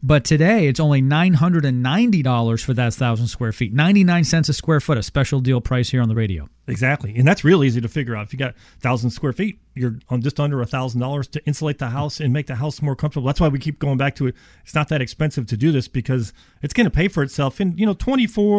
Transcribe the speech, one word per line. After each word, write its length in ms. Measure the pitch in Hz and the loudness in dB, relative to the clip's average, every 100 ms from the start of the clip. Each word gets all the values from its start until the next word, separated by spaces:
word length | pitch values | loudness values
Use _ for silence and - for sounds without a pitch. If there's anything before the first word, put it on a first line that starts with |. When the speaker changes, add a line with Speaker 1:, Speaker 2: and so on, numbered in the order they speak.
Speaker 1:
But 200 | 135 147 | 2 2
today, 440 | - 156 170 226 147 | 4 4 4 4 2
it's 120 | 131 | 2
only 220 | 151 139 | 2 4
nine 320 | 131 151 185 | 4 2 4
hundred 320 | 147 175 165 139 | 4 4 2 2
and 160 | 123 | 0
ninety 400 | 127 180 240 190 | 0 2 2 2
dollars 420 | 131 120 117 113 | 2 2 2 0
for 120 | - 123 | 0 0
that 180 | 117 | 0
thousand 320 | - 123 113 117 | 0 0 0 -2
square 260 | - 113 | -4 -4
feet. 200 | - 110 | -2 0
Ninety-nine 500 | 135 170 202 180 175 | 2 4 6 4 4
cents 260 | 151 165 151 | 2 2 0
a 40 | |
square 260 | 139 - 147 | -2 0 0
foot, 200 | - 123 | 2 -2
a 40 | |
special 360 | - 143 131 135 | 0 -2 0 0
deal 200 | 127 123 | 0 0
price 300 | - 127 120 | 0 -2 0
here 140 | 127 | 0
on 40 | 117 | 0
the 80 | 113 | 0
radio. 320 | 107 85 71 _ - | -2 -4 -10 _ -8
Speaker 2:
Exactly. 460 | 104 131 147 101 117 | -2 -2 -2 -4 2
And 100 | 139 | 4
that's 160 | - | 4
real 180 | 147 180 | 4 4
easy 180 | 135 117 | 4 0
to 80 | 113 | -4
figure 260 | 156 120 107 | -4 -6 -8
out. 100 | 104 | -8
If 40 | |
you 60 | 131 | -8
got 140 | 127 - - - | -8 -10 -20 -6
thousand 300 | 127 123 120 | -2 0 -2
square 240 | - 143 | -4 -4
feet, 260 | 123 208 - _ 127 | -2 -4 -6 _ -6
you're 220 | 123 110 - | -6 -6 -6
on 120 | 123 | -4
just 180 | 135 - | -2 -2
under 220 | 147 139 | -2 -2
a 40 | 120 | -4
thousand 360 | 131 131 120 | -4 -4 -4
dollars 260 | 127 143 127 | -4 -4 -6
to 160 | 147 147 | -6 -6
insulate 340 | 139 156 147 | -4 -4 -4
the 100 | 127 | -6
house 320 | 131 147 - | -4 -6 -4
and 100 | 143 | -2
make 160 | 143 139 | -2 -4
the 80 | 120 | -6
house 260 | 151 - | -6 -4
more 120 | 147 131 | -4 -2
comfortable. 300 | 151 143 127 | -4 -2 -2
That's 140 | - | 2
why 80 | 160 | 2
we 100 | 139 | 0
keep 200 | 156 139 | -4 -4
going 180 | 143 131 | -2 0
back 180 | 139 - | -2 -2
to 100 | 127 | -4
it. 80 | - - _ | -6 -14 _
It's 120 | - 156 | -6 -4
not 120 | 151 | -2
that 120 | 151 | -2
expensive 440 | 123 - 156 143 113 | -4 -4 -4 -4 -6
to 100 | 107 | 0
do 140 | 156 | 0
this 140 | 139 - | 0 -2
because 420 | 127 - 131 107 - _ _ | -4 -2 -2 -4 -10 _ _
it's 120 | 147 | -4
gonna 160 | - 214 | 0 2
pay 180 | 151 190 | 2 0
for 120 | 160 | 0
itself 360 | 139 - 135 - | -2 -2 -4 -2
in, 180 | 190 170 | -4 0
you 80 | 214 | -2
know, 80 | |
twenty-four 500 | 190 247 269 220 208 208 | -2 -2 0 0 0 0